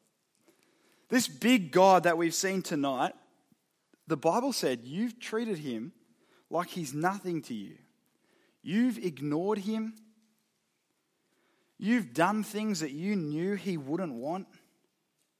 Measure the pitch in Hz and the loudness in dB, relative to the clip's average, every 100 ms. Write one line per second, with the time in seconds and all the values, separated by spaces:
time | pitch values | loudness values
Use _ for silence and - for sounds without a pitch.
0 | _ _ _ _ _ _ _ _ _ _ | _ _ _ _ _ _ _ _ _ _
1 | - 247 208 135 226 254 160 180 190 180 | 2 2 2 0 4 4 4 6 8 8
2 | 170 165 170 - 190 190 - 151 139 127 | 6 2 0 0 -2 -2 -2 -2 0 0
3 | 156 - _ _ _ _ _ _ _ _ | -2 -4 _ _ _ _ _ _ _ _
4 | - 156 165 208 269 - 151 123 120 165 | -6 -2 2 2 0 0 -2 -2 -4 -4
5 | 240 226 - 220 226 165 147 113 143 - | -4 -6 -6 -4 -4 -4 -4 -6 -8 -14
6 | _ _ _ _ - 165 175 180 143 147 | _ _ _ _ -6 -4 -4 -6 -6 -2
7 | 175 196 190 165 - 110 98 78 _ _ | -2 -2 -4 -6 -6 -10 -10 -16 _ _
8 | _ _ _ _ _ _ - 202 254 226 | _ _ _ _ _ _ -4 0 0 0
9 | 175 131 147 151 190 214 190 220 220 - | -4 -4 -2 -2 0 -2 -2 -4 -4 -10
10 | - _ _ _ _ _ _ _ _ _ | -20 _ _ _ _ _ _ _ _ _
11 | _ _ _ _ _ _ _ - 196 240 | _ _ _ _ _ _ _ -4 2 2
12 | 151 123 180 214 202 208 214 175 156 143 | 2 2 2 2 -2 -4 -2 -2 -4 -4
13 | 196 208 151 151 185 202 196 165 131 170 | -2 -2 -2 -2 -2 -2 -2 -4 -2 -4
14 | 175 113 139 185 - - _ _ _ _ | -4 -6 -6 -6 -8 -20 _ _ _ _
15 | _ _ _ | _ _ _